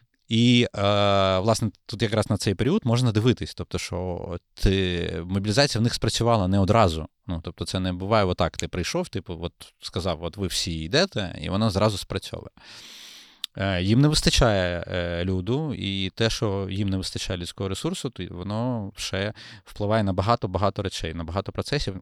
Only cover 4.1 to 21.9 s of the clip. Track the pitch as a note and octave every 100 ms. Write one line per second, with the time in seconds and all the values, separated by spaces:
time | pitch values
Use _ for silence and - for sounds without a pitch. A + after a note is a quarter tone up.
4.1 | F2 - F2 - - G2+ G2 F#2 F2 E2+
5.1 | E2+ F2 G2 G2+ G#2 C#3+ A2 A#2+ - A#2
6.1 | - A#2 A#2 F#2 G2 F#2+ A2 G2 D#2+ D#2
7.1 | - - E2+ F2 - F2+ F#2+ F#2 F2+ F#2+
8.1 | A2+ F#2+ F2+ F2 - D#2+ - E2+ E3+ F3+
9.1 | F#2+ - E2 E2+ - - _ - F#2+ F2+
10.1 | D#2 E2+ F#2+ F#2+ - - D#2+ D#2+ C3 F#3+
11.1 | - F#2 - E2 F#2+ A2 F#2 A2 G2 -
12.1 | F#2+ - - - - - - - - -
13.1 | - - _ - - G2 F#2 F#2 A#2 D3+
14.1 | D3+ - - A#2+ G2+ F2+ F2 - F2+ F2
15.1 | E2+ F#2 F#2 F2+ C3+ D#3 G2 G2 G2 F#2+
16.1 | - A2+ - A2 G2 F#2+ F#2+ G2+ F#2+ F2+
17.1 | F#2 - F2+ F2 - G2 F#2+ D#3+ F#3 C3+
18.1 | - F2 F2 F#2+ G#2+ B2+ A#2 G2 - -
19.1 | F#2+ G2+ - - G#2+ - - G#2 A2 G2
20.1 | F#2+ G2 A#2 G2 F2+ G2 G2+ F#2+ - E2
21.1 | E2 E2 F#2+ - - - C#3+ -